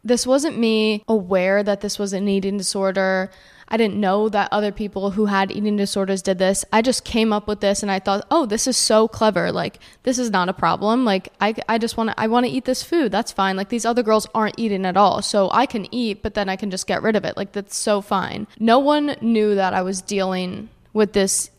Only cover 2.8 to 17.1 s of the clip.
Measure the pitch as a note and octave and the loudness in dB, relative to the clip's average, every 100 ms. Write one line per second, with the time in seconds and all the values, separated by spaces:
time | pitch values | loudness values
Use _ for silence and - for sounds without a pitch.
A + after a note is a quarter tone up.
2.8 | F#3+ F#3+ F#3+ F#3+ F#3+ - - - - A3+ | -2 0 0 0 -4 -10 -20 -20 -6 0
3.8 | A3+ G3+ G3 G3+ G#3+ G#3 G3 G#3 G#3 G3+ | 0 0 0 2 2 0 0 0 -2 -4
4.8 | G#3 G3 G3 F#3+ G#3+ G3 G3 - G#3 G#3 | -8 -4 -4 0 0 2 0 -2 -2 0
5.8 | G3 G3+ F#3+ F#3+ G3 F#3 F#3+ G3 - A3 | -2 -2 -2 -2 -2 0 2 0 0 2
6.8 | A#3+ - - A#3 A3 G#3 G#3 G#3 G3 G3 | 2 -2 -2 0 0 0 -2 -2 0 0
7.8 | G#3 F#3+ G3 G3 - D#4+ B3+ A3 - A#3+ | -2 -2 -2 -4 0 0 0 -2 0 0
8.8 | - A3 A3+ - G#3+ F#3 F3 F3 E3 - | 4 4 4 2 0 2 -2 -2 -6 -10
9.8 | - _ B3 B3+ A#3+ G3 F3+ F#3+ E3+ F3+ | -20 _ -4 -2 0 0 0 0 0 2
10.8 | G3+ A#3+ B3 F#3+ - _ G#3 A3 - A3+ | 0 2 2 0 -2 _ -2 -2 -2 -2
11.8 | A3+ - A3 - A3 A#3+ B3 C4 B3 B3+ | -2 -2 -4 -2 0 2 2 -2 -2 -4
12.8 | - E4+ B3 F#3 A#3 - F#3+ F#3+ G3 A#3 | -2 0 2 -2 -4 -2 -2 -2 -4 -2
13.8 | A3+ A#3+ A3 A3 - A3+ G#3+ - A3+ F#3+ | 0 0 2 2 2 -2 -2 -2 -2 -2
14.8 | F#3+ F3+ G#3 - - G#3 F#3+ - C4 A3+ | 0 4 4 4 0 0 2 2 2 -2
15.8 | F#3 A#3+ A#3 G#3+ G#3+ G#3 F#3+ F#3+ G#3 F#3 | -6 -4 -4 -4 -6 -4 -4 -4 -6 -6
16.8 | - F#3 A3 | -4 -2 2